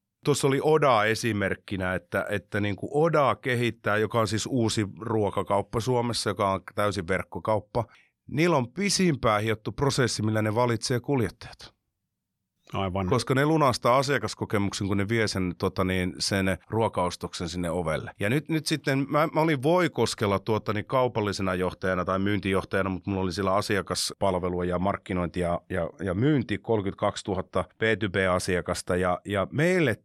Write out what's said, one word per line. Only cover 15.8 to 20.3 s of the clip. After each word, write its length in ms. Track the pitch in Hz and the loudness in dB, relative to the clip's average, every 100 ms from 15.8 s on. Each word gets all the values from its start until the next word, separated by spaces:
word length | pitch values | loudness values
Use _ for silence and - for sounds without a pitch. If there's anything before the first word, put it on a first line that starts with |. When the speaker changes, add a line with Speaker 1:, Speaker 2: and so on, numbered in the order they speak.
Speaker 1:
niin, 300 | 92 92 90 - | 0 0 -2 -2
sen 400 | - 98 95 90 - | -2 0 0 -2 -4
ruokaostoksen 800 | 110 107 - 90 - 87 - 87 | -2 0 0 -2 -2 -8 -6 -6
sinne 220 | 90 87 | -4 -2
ovelle. 400 | 87 80 73 65 - | -2 -2 -2 -4 -4
Ja 100 | 101 | -2
nyt, 180 | 143 151 | -2 -2
nyt 180 | 160 147 | -4 -2
sitten 400 | 156 - 165 139 | -4 0 -2 0
mä, 200 | 147 160 | 0 0
mä 80 | 147 | 2
olin 220 | 160 143 | 2 2
Voikoskella, 760 | 139 180 165 - 113 - 104 | 2 2 2 2 0 0 0